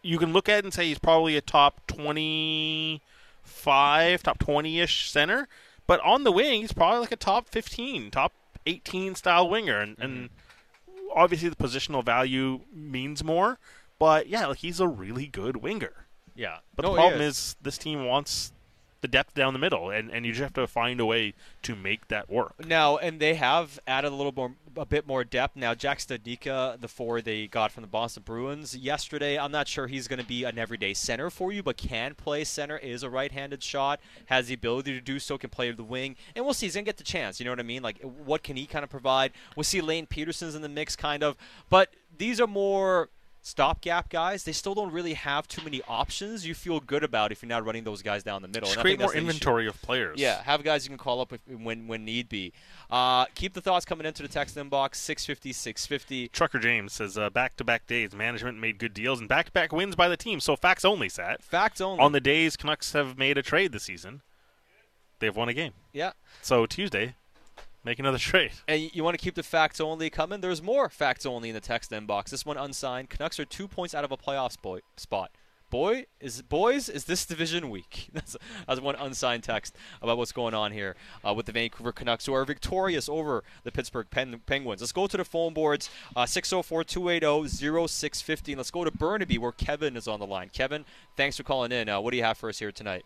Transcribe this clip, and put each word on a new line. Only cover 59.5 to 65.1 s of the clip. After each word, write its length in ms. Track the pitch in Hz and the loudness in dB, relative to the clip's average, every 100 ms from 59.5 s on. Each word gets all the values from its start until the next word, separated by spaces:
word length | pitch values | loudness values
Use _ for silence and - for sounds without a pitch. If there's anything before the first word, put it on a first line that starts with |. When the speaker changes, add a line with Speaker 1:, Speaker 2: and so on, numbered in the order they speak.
| 185 160 | 0 2
Speaker 1:
wins 220 | 160 196 | 0 0
by 140 | 175 175 | 4 4
the 80 | 170 | 4
team. 240 | 233 175 | -4 -2
So 160 | - - | 2 4
facts 300 | 180 185 185 | 4 6 4
only, 240 | 202 98 | 4 -2
Sat. 340 | - 90 - | -4 -6 -6
Speaker 2:
Facts 380 | - 170 208 - | -2 0 0 0
only. 200 | 190 185 | -4 6
Speaker 1:
On 100 | 143 | 6
the 100 | 143 | 8
days 340 | 131 156 160 - | 4 4 4 0
Canucks 380 | 143 151 - | -2 -2 0
have 240 | 151 139 131 | 0 -2 0
made 180 | 135 143 | 2 2
a 60 | |
trade 300 | 135 156 190 | 2 2 2
this 100 | 110 | -2
season, 400 | - 87 92 139 _ _ _ _ _ _ _ _ _ | -10 -12 -14 -18 _ _ _ _ _ _ _ _ _